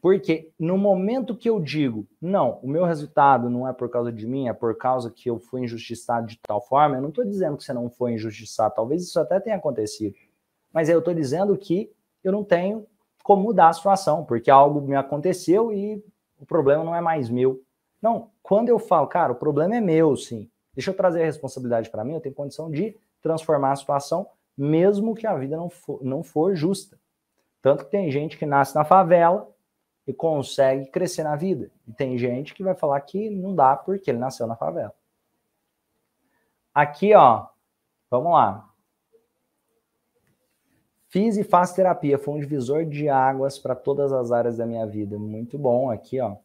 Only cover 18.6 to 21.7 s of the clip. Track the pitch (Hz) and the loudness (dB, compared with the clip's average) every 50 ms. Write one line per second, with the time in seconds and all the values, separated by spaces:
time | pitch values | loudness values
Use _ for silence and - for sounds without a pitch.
18.6 | 240 240 240 208 - - - 165 143 - - 180 165 135 123 123 - 151 147 143 | 4 4 2 0 2 2 2 2 2 2 0 0 0 0 -2 -2 -2 -2 0 0
19.6 | 156 180 226 240 226 185 160 160 165 156 131 - - - 117 113 101 _ _ _ | 0 0 0 0 0 2 4 4 4 4 2 0 -4 -10 -12 -14 -14 _ _ _
20.6 | _ _ _ 135 127 190 185 190 196 185 160 170 160 160 147 156 - 131 - - | _ _ _ -8 -6 -6 -4 0 0 0 2 2 -2 -2 -2 -6 -10 -12 -10 -8
21.6 | 127 120 | -4 -2